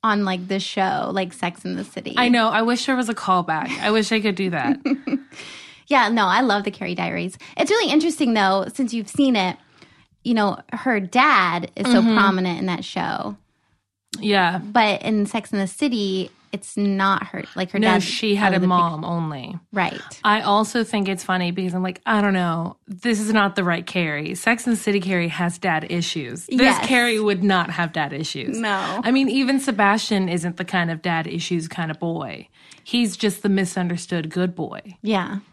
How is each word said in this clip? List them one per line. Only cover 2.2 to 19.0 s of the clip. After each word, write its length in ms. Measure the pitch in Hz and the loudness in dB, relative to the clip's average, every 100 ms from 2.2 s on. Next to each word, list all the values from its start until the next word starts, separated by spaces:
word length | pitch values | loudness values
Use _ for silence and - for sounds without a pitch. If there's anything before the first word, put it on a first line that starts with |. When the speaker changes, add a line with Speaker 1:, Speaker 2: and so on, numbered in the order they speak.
| 247 | 2
Speaker 2:
know. 200 | 240 220 | 4 4
I 140 | 208 | 2
wish 240 | 226 247 - | 2 0 0
there 100 | 254 | -2
was 120 | 233 | -2
a 60 | |
callback. 540 | 226 - 185 175 160 - 262 | -4 0 0 2 -2 -4 -4
I 140 | 214 | 0
wish 180 | 214 214 | 2 2
I 100 | 220 | 0
could 140 | 214 | 0
do 160 | 196 190 | -2 -2
that. 300 | 170 123 - | -2 0 0
Speaker 1:
<laughs> 340 | - 269 - 269 - - - - - - _ | 0 -4 -2 -4 -6 -20 -18 -18 -20 -20 _
Yeah, 200 | 277 220 | 2 4
no, 180 | 233 196 | 4 2
I 140 | 190 | 2
love 240 | 254 202 | 2 0
the 60 | 202 | -2
Carrie 240 | 202 185 | -6 -8
Diaries. 420 | 175 175 175 175 - - - | -4 -4 -4 -6 -10 -18 -2
It's 140 | 302 | 0
really 220 | 427 392 | 2 4
interesting, 400 | 294 330 320 269 | 2 2 0 0
though, 340 | 220 196 196 190 | 4 4 2 -2
since 220 | - 254 | -4 -4
you've 160 | 233 208 | -4 -6
seen 260 | - 277 233 | 0 2 4
it, 220 | 185 - _ _ - _ _ _ | 2 -2 _ _ -20 _ _ _
you 80 | - | -2
know, 260 | 226 208 - - | 2 2 0 -8
her 280 | 240 262 220 | -6 0 0
dad 720 | 185 247 277 233 180 175 170 - | 0 4 6 6 4 0 -6 -4
is 100 | 202 | 2
so 140 | 240 | 4
Speaker 2:
Mm-hmm. 140 | 226 220 | 6 6
Speaker 1:
prominent 440 | 196 190 185 170 | 4 4 0 -2
in 60 | 185 | -2
that 160 | 175 | -4
show. 540 | - - 170 - - 202 _ _ _ _ _ _ _ - | -4 -4 -4 -4 -6 -10 _ _ _ _ _ _ _ -6
Speaker 2:
Yeah. 400 | 208 202 175 180 | 0 4 4 0
Speaker 1:
But 440 | 202 214 214 202 | 0 2 2 2
in 240 | - 214 202 | 0 0 0
Sex 260 | 233 214 | -2 -4
and 80 | 208 | -2
the 60 | 190 | -2
City, 640 | - 294 233 202 190 185 _ _ | -2 -2 0 -2 -2 -4 _ _
it's 280 | - - - | -12 -8 -2
not 480 | 202 196 196 196 196 | 0 2 2 2 -2
her, 180 | 196 - - | -10 -10 -6
like, 160 | 185 | -4
her 60 | 202 | 2
Speaker 2:
No, 100 | 208 | 4
Speaker 1:
dad 140 | 202 | 4
Speaker 2:
she 340 | 190 - 220 202 | 2 -2 0 2
had 120 | 208 | 4
Speaker 1:
out 40 | |
Speaker 2:
a 40 | 190 | 4
Speaker 1:
of 60 | |
the 40 | 185 | 4
pic- 20 | |
Speaker 2:
mom 360 | 180 170 156 | 4 2 -2